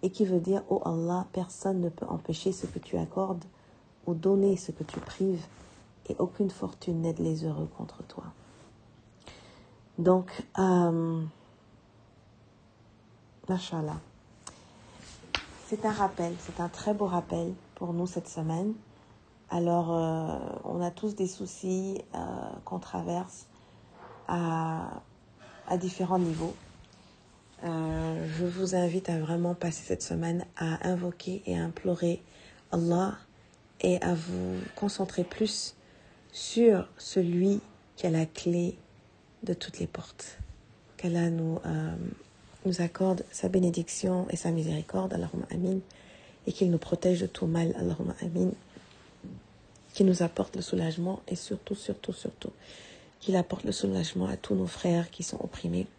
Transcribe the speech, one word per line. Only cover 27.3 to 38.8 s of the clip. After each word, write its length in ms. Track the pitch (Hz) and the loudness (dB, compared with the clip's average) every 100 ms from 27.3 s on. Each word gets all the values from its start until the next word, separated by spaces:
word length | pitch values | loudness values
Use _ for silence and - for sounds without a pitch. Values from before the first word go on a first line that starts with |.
| - - - | -20 -20 -8
Euh, 640 | 170 165 160 160 160 160 160 160 | -4 -2 -2 0 0 -2 -2 0
je 80 | 175 | 0
vous 280 | 175 185 | 0 2
invite 360 | 185 175 180 185 | 4 4 2 0
à 100 | 165 | 0
vraiment 340 | 156 170 175 | 2 2 2
passer 300 | 175 175 160 | 2 -2 -4
cette 180 | - - | -4 -4
semaine 440 | - 170 165 170 180 - | -2 -2 0 -2 -4 -4
à 300 | 160 160 - | -2 0 0
invoquer 540 | 180 180 170 - 190 196 | 0 -2 -4 -6 -6 -2
et 120 | 175 | 0
à 60 | |
implorer 600 | 165 160 196 175 170 175 - - - - - | 0 -2 -2 2 2 0 -6 -20 -20 -20 -2
Allah 440 | 175 170 170 190 208 - - - - - - | 0 4 4 2 -2 -12 -20 -20 -20 -20 0
et 200 | 185 180 | 2 4
à 140 | 175 175 | 2 0
vous 400 | 165 180 185 185 185 - | 0 -2 -2 -2 -6 -2
concentrer 480 | 202 - 185 - | -2 -2 -4 -2
plus 520 | 180 - 220 - - - - - - - - | -4 0 0 0 -8 -12 -20 -20 -20 -20 -20
sur 560 | - - - 233 196 180 - | -12 -4 6 8 8 2 -10
celui 640 | - - 175 175 190 202 - - - - | -2 2 4 4 4 4 -2 -20 -20 -4
qui 120 | 180 | 0
a 20 | |
la 160 | 160 160 | 2 0
clé 540 | - - 175 175 - | -2 0 2 0 -2